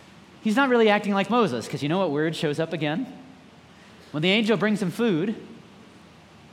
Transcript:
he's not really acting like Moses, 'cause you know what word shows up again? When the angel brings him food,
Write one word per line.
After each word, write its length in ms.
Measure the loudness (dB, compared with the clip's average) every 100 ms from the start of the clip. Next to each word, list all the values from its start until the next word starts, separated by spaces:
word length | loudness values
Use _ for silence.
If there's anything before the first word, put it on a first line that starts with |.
| -20 -20 -20 -8
he's 140 | -2 2
not 120 | 4
really 220 | 4 4
acting 240 | 4 2
like 160 | -2 2
Moses, 360 | 2 2 -2 -6
'cause 160 | -6
you 60 | -2
know 100 | 0
what 120 | 0
word 260 | 0 -2 -2
shows 240 | -4 -2
up 140 | -4
again? 320 | -4 -4 -4 -6 -12 -20 -20 -20 -20 -20 -20 -20 -20 -10
When 120 | -2
the 80 | 2
angel 280 | 2 2 2
brings 240 | 2 0
him 80 | -2
food, 440 | 0 0 0 -2 -6 -12 -20 -20 -20 -20 -20 -20 -20 -20 -20 -20